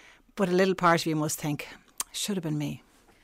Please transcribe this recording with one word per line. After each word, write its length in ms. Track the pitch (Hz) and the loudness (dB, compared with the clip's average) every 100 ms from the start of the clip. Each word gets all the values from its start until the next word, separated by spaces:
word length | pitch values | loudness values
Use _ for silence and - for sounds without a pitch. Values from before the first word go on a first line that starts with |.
| - - _ - | -20 -20 _ -2
but 120 | 185 | 2
a 40 | |
little 220 | 180 190 | 4 4
part 280 | 185 175 165 | 4 4 4
of 40 | 170 | 2
you 100 | 156 | 0
must 220 | 151 - | -2 -2
think, 300 | 151 147 - - _ - - | -4 -6 -8 -18 _ -12 -10
"Should 240 | - - 185 | -6 -4 -4
have 80 | |
been 120 | 156 147 | -4 -4
me." 260 | 147 143 _ _ _ _ | -6 -10 _ _ _ _